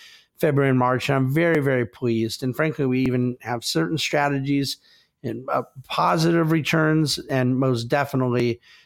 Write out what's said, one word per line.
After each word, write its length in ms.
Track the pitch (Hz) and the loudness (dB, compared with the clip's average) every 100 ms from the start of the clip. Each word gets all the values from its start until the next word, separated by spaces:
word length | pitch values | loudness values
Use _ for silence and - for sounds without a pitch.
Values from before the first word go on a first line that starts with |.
| - - _ - | -20 -20 _ -2
February 320 | 160 139 139 | 0 2 2
and 80 | 131 | 4
March. 320 | 123 127 - | 2 2 0
And 60 | 139 | 0
I'm 180 | 131 | 0
very, 260 | 147 170 165 | 0 2 2
very 280 | 139 131 117 | 2 0 -2
pleased. 560 | - 123 113 110 - | -4 -2 0 -2 -4
And 120 | 131 123 | -4 -2
frankly, 300 | 156 151 135 | -2 0 0
we 140 | 127 | 0
even 360 | 131 123 123 123 | 0 0 -2 -4
have 240 | 110 120 - | -8 -6 -4
certain 320 | 165 165 160 | -2 -2 -2
strategies 800 | - 151 143 139 135 143 135 - _ - _ _ | -2 0 0 0 0 0 -2 -6 _ -20 _ _
in, 200 | 123 113 131 | -10 -8 -4
uh, 120 | 143 175 139 - | -4 -4 -12 -6
positive 640 | - 170 175 165 170 160 | -2 0 2 2 2 2
returns, 680 | 160 - 160 156 156 147 - - | 0 0 0 2 2 0 -2 -2
and 260 | 135 127 127 | 0 2 2
most 280 | 135 120 117 | 2 0 0
definitely 760 | 143 139 131 127 120 120 117 - - | -2 0 0 0 0 0 -2 -10 -20